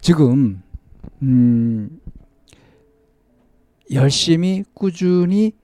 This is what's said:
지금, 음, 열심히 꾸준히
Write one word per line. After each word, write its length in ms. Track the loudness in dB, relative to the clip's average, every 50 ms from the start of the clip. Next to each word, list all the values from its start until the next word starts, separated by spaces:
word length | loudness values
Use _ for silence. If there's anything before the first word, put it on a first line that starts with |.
지금, 600 | 2 2 2 4 4 2 2 2 0 -2 -4 -8 -18 _ -20 -20 _ _ -20 -20 -20 -20 _ _
음, 800 | -4 0 2 2 4 2 2 0 0 -2 -4 -6 -8 -12 -16 -18 _ -20 -20 -20 -20 _ _ _ _ _ -20 _ _ _ _ _ _ _ _ _ _ _ _ _ _ _ _ _ _ _ _ _ _ _ _ _ _ _
열심히 720 | -2 0 0 0 0 -2 0 0 0 0 2 -2 -2 -4 -6 _ _
꾸준히 800 | -6 -6 -6 -4 -2 -2 0 2 2 0 0 0 0 0 -2 -2 _